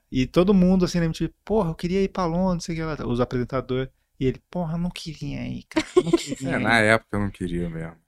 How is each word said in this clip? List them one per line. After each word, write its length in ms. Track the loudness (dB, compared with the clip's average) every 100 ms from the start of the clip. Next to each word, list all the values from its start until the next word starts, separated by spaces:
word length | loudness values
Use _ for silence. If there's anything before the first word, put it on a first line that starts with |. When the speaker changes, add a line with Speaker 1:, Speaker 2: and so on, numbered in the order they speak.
| -4
Speaker 1:
e 140 | -2 0
todo 260 | 2 6
mundo 320 | 6 6 4
assim 140 | 2 0
na 60 | 0
M 80 |
T 120 | -2 -6
V, 60 | -6
"Porra, 260 | -2 0 0
eu 40 |
queria 280 | -4 -2 0
ir 60 | -2
pra 180 | -2 -2
Londres", 380 | 0 0 -2
sei 120 | -4 -6
lá, 100 | -4 -4 -2
os 140 | 0
apresentadores. 680 | 0 -2 -4 -4 -2 -4 -4 _ _ -4
E 60 | -2
ele, 140 | -2 -6
"Porra, 260 | -6 -4 -4
não 140 | -4
queria 500 | -6 -12 -10 -10 -8 -8
ir, 160 | -10 -6
cara, 180 | -4 0 2
não 80 | 2
Speaker 2:
<laughs> 0 |
Speaker 1:
queria 380 | 2 -2 -6 -2
Speaker 2:
É, 60 | 0
Speaker 1:
ir." 60 |
Speaker 2:
na 160 | 4 4
época 380 | 6 4 2 -4
eu 40 |
não 100 | -4
queria 380 | -4 -6 -4 -4
mesmo, 260 | -6 -10 -12